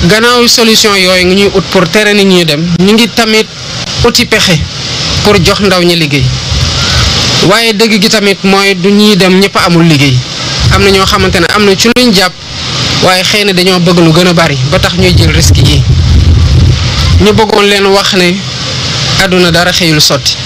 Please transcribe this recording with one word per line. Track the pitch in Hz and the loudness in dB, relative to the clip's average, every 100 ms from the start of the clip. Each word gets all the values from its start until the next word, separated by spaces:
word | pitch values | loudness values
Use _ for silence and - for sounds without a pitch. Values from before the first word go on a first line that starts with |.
| 175 | 2
gannaaw | 214 240 247 240 | 2 2 0 0
solution | - 226 220 214 202 | 0 0 0 0 0
yooyu | 185 185 180 | 0 0 0
ngi | |
ñuy | 190 202 | 2 0
ut | 196 - | 0 -2
pour | 196 165 | -2 0
tere | 214 208 | 0 0
nit | 208 196 | 2 2
ñi | 180 | 2
dem, | 165 147 175 170 | 0 -2 -2 0
ñu | 190 | 2
ngi | 220 233 | 2 0
tamit | - 220 220 220 - - - - - | -2 -2 -2 -2 -10 -12 -10 -8 -2
uti | 240 233 233 | -2 0 -2
pexe | 214 196 160 - - - - - - | -2 0 -2 -4 -8 -10 -8 -6 -2
pour | 208 202 | 0 2
jox | 165 196 | 0 0
ndaw | 202 185 | -2 0
ñi | 175 170 | 0 -2
liggéey. | 151 143 131 - - - - - - - - - - - 151 | -2 -2 -2 -4 -4 -2 -2 -2 -2 0 0 -2 -2 0 0
Waaye | 214 233 | 0 0
dëgg | 208 226 208 | 0 0 0
gi | 220 | 0
tamit | 214 202 190 | 0 0 0
mooy | 196 196 196 | 0 0 0
du | 190 180 | 0 0
ñuy | 202 208 202 | 2 2 2
dem | 185 185 | 2 2
ñëpp | 196 220 180 | 0 0 0
amul | 170 170 | 2 2
liggéey. | 147 143 127 - - - - - | 2 2 0 -4 -10 -8 -2 0
Am | 190 | 2
na | 196 | 2
ñoo | 196 190 | 2 0
xamante | 202 190 180 | 0 0 0
ne | 165 | -2
am | 214 | 0
na | 208 190 | 0 0
ci | 233 | 0
luñ | 240 247 | 2 2
jàpp, | 196 185 - - - - - - - | 2 -2 -6 -14 -10 -8 -6 -4 -2
waaye | 180 185 | 0 0
xëy | 185 214 | -2 -2
na | 202 | -2
dañoo | 180 185 180 | 0 0 0
bëgg | 170 175 | 2 2
lu | 165 | 4
gën | 160 180 | 4 2
a | |
bari | 170 165 139 - | 2 0 0 -2
ba | 185 | 0
tax | 190 175 | -2 0
ñuy | 185 175 | 0 2
jël | 160 | 0
risque | 160 - - | 2 2 2
yi. | 147 147 - - - - - - - - - - - - - - | 2 2 2 2 4 4 4 4 4 4 4 2 0 0 2 4
Ñu | 196 | 4
bëggoon | 208 214 208 202 | 2 2 2 2
leen | 202 196 | 2 2
wax | 196 196 | 0 0
ne | 196 175 190 - - - - - - - - | 0 0 -2 -6 -10 -8 -6 -6 -4 -4 -2
àdduna | 190 180 175 | 0 0 2
dara | 170 175 | 0 0
xëyul | 175 170 151 | -2 0 0
sotti. | 147 143 - - | 0 -2 -4 -8